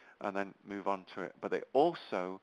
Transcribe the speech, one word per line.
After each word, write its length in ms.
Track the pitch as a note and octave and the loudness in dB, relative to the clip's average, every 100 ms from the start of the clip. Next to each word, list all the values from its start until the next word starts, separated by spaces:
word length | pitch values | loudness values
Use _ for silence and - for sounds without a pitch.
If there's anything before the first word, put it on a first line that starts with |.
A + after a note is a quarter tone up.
| - - | -20 -6
and 140 | G2+ G2 | -4 -2
then 180 | G2 - | -4 -8
move 240 | G2 G2+ F#2 | -8 -4 0
on 180 | G2 F#2 - | -2 -2 -8
to 80 | |
it. 120 | - - | -8 -6
But 100 | G2+ | -2
they 120 | F#2+ - | -2 2
also 640 | C3+ E3 D#3+ - G2+ F2+ F#2+ | 4 6 4 -4 -2 -2 -6